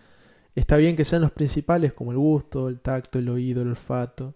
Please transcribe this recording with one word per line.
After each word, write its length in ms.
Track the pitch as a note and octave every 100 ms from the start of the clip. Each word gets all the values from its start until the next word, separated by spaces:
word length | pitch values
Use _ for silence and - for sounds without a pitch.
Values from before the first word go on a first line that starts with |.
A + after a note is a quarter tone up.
| _ _ _ _ _
Está 220 | - - D3+
bien 200 | D#3+ D#3+
que 100 | D3
sean 160 | E3+
los 100 | D#3
principales, 600 | - D3 D3 D3 E3+ D3
como 180 | - A#2+
el 60 | B2
gusto, 500 | D3+ D3 - C3+ B2+
el 120 | B2
tacto, 380 | C3 C3 - B2+
el 100 | B2
oído, 320 | B2 B2+ B2
el 60 | B2
olfato, 680 | A#2+ - B2+ B2 - C3